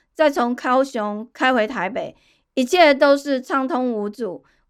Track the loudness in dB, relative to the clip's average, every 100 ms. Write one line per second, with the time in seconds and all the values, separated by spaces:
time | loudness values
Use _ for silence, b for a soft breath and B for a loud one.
0 | b 0 0 0 -2 -2 0 0 0 -4
1 | -6 -8 -12 -4 0 0 0 -4 -6 -6
2 | -10 -14 _ _ _ -4 0 6 6 6
3 | 4 2 0 -4 -2 -4 -2 -2 -2 -4
4 | -6 -8 -10 -10 _ _